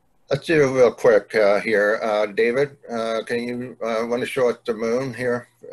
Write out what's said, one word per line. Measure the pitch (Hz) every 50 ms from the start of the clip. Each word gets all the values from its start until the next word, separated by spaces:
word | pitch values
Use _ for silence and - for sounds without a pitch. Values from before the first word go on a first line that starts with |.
| _ _ _ _ _ _
let's | 139 - -
do | - 165 151
it | 143 131
real | 131 127 123 113
quick, | 113 - - 127 110 101 - - -
uh, | 113 107 98 104 98
here. | 92 113 110 101 104 104 110 107
Uh, | 110 113 104 107 107
David, | 107 101 107 113 120 117 135 143 143 135 _ - -
uh, | 117 113 113 113 113 113 110
can | - 120 120
you, | 120 120 123 120 123 123 117 - 113
uh, | 113 113 110 117
wanna | 117 120 123 120
show | - - 135 123 120
us | 110 - _
the | - 113
moon | 107 117 113 117 127 135 135 113
here? | 120 127 123 120 123 120 _ _ _ - -